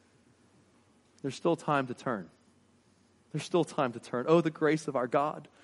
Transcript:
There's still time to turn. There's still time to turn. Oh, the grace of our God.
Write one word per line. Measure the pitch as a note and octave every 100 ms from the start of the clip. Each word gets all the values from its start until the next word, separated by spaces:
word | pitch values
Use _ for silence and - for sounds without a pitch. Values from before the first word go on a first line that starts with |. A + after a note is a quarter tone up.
| _ _ _ _ _ _ _ _ _ _ _ _
There's | C3+
still | - E3+
time | D#3+ - C#3+ B2
to |
turn. | - C3+ G#2 E2+ _ _ _ _ _ _ _ _ _ _
There's | D3+
still | - F3
time | - - B2+
to | A2+
turn. | - B2 D3+
Oh, | E3+
the | D#3+
grace | - D3 D#3 D3
of |
our | C3 B2
God. | D3 D3+ D#3+ - _